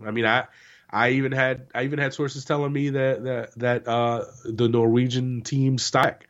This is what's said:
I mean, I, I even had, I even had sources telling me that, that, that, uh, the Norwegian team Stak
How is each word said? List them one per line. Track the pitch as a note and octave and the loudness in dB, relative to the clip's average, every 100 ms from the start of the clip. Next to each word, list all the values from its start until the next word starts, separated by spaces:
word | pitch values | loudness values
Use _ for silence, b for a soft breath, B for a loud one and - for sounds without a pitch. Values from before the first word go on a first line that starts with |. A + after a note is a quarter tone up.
| G#2+ | -6
I | |
mean, | A2 A2+ | 0 2
I, | A#2+ B2 b b b b | 2 0 b b b b
I | G#2 A#2+ | 0 2
even | C3+ C3+ | 2 0
had, | C3 C3 B2+ - | 0 0 -2 -6
I | A#2+ | -6
even | C3+ D3 | -4 -2
had | C3+ | -2
sources | - C#3+ C#3 | -2 -6 -6
telling | - D3 C#3+ | -4 -2 -2
me | C#3+ C#3+ | -2 -2
that, | C3+ C3 B2+ | 0 0 0
that, | B2 B2 A2+ A#2 | -4 -6 -6 -4
that, | A#2+ A#2+ - | 0 0 0
uh, | A#2 A#2 A#2 B2 - | 0 0 -2 -6 -12
the | - A2+ A#2+ | -6 0 2
Norwegian | A#2+ A2+ A#2+ B2+ B2+ B2+ B2 | 4 4 4 2 0 -4 -6
team | A2+ C#3 C3 C3 | -4 0 2 0
Stak | - C3+ C3+ - | 0 2 2 0